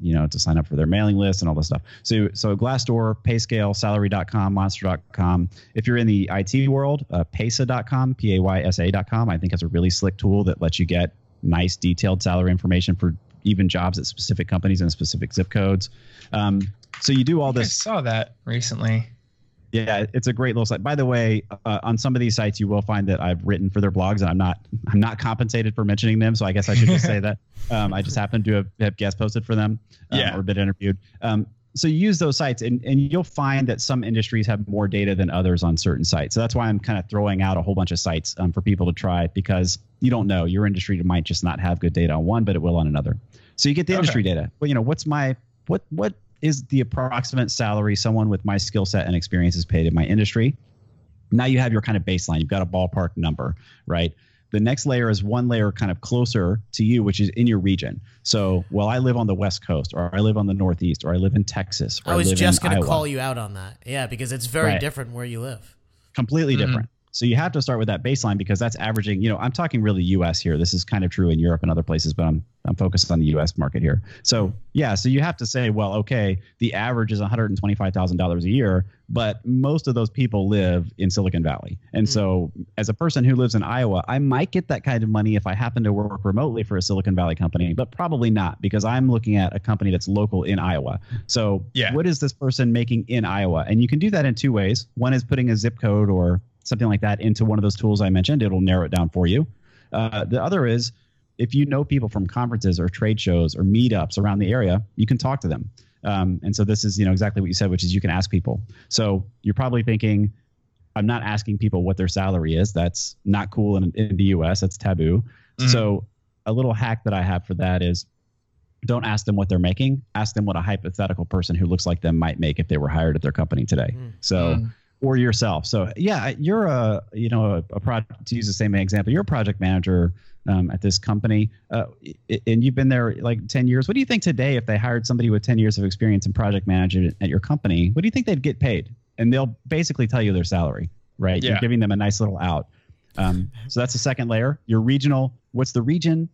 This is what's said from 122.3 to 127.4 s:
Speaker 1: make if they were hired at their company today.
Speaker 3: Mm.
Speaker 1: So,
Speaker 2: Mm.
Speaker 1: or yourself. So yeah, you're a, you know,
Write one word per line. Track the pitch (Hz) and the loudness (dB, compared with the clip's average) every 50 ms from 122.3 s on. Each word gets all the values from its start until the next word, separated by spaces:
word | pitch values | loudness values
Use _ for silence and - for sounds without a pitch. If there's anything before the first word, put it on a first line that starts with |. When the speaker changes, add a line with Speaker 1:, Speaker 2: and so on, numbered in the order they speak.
| 78 - | -2 -2
Speaker 1:
make | 85 78 76 - | -2 -2 -2 -2
if | 85 - | -2 -2
they | 80 76 | -2 0
were | 71 71 | 0 0
hired | 76 80 80 80 76 | 0 0 0 0 0
at | 78 | 0
their | 78 71 71 | -2 -2 -2
company | - 82 78 - 67 - | -2 -2 -2 -2 -2 -2
today. | - - 69 - - - | 0 0 -2 -2 -2 -4
Speaker 3:
Mm. | 127 127 117 104 - | -8 -10 -14 -14 -10
Speaker 1:
So, | - - 95 92 85 85 82 | -6 -2 -2 0 0 0 0
Speaker 2:
Mm. | 120 113 113 - _ _ _ _ _ | 0 -2 -4 -8 _ _ _ _ _
Speaker 1:
or | - 135 131 123 | -2 0 2 4
yourself. | 123 123 110 - 120 107 85 76 - | 4 2 2 2 0 0 0 -2 -2
So | - - 110 92 85 - | -2 -2 -2 -2 -2 -2
yeah, | - 170 202 208 143 104 131 127 123 | -2 -2 0 0 0 -2 -4 -4 -2
you're | 147 160 202 226 214 | -2 0 0 2 2
a, | 175 143 127 117 110 107 82 - - - | 2 2 2 2 0 0 -2 -4 -8 -6
you | 110 117 113 | -4 -2 0
know, | 117 113 | 2 2